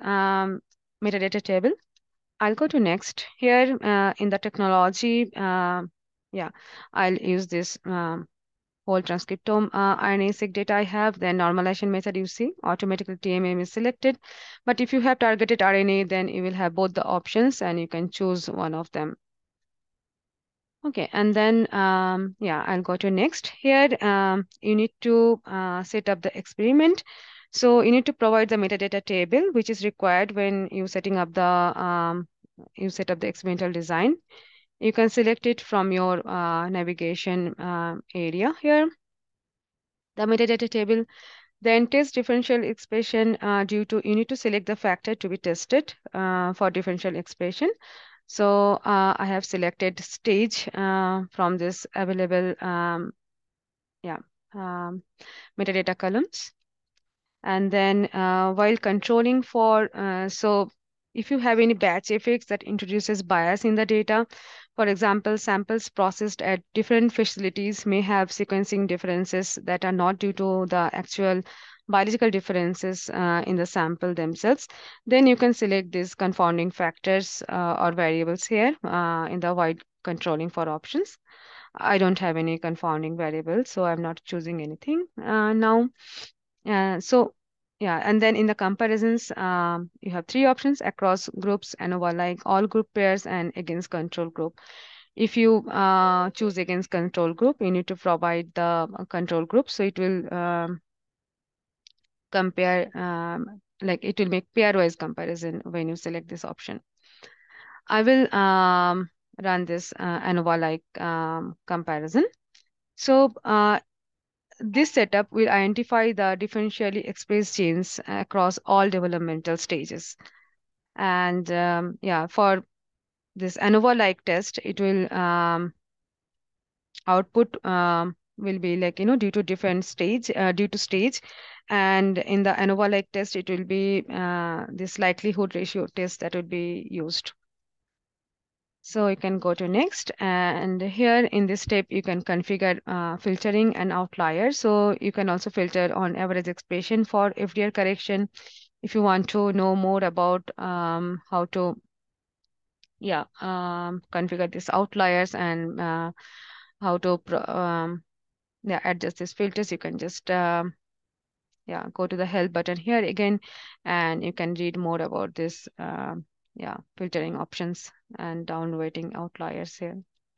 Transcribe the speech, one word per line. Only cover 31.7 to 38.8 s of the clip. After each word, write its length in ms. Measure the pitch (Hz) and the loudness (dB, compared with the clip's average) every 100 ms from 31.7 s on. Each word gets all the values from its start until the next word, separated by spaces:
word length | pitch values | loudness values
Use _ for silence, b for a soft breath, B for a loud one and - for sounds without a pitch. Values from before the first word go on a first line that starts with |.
| - 180 175 170 175 170 _ _ - - - | 0 -2 0 -2 -4 -8 _ _ -20 -20 -8
you 140 | 190 | -6
set 200 | - 185 | -4 -4
up 100 | 170 | -4
the 80 | 208 | -4
experimental 440 | - 185 180 180 | -6 -6 -4 -4
design. 440 | 170 165 170 226 349 _ b b b b _ | -4 -4 0 2 0 _ b b b b _
You 120 | 220 | -2
can 160 | 220 226 | 2 4
select 380 | - 226 226 240 | 4 2 2 0
it 160 | 240 | -2
from 280 | - 208 190 | 0 0 2
your, 360 | 185 185 180 - | 2 2 0 -2
uh, 400 | 180 170 165 175 | -4 -2 -2 -2
navigation, 840 | 185 175 170 165 180 190 180 175 | -2 -4 -4 -4 -4 -2 -2 -2
uh, 420 | - 180 175 170 170 - | -6 -6 -4 -4 -6 -10
area 380 | 180 165 170 240 320 | -6 -4 -2 -2 0
here, 260 | 294 302 | 2 4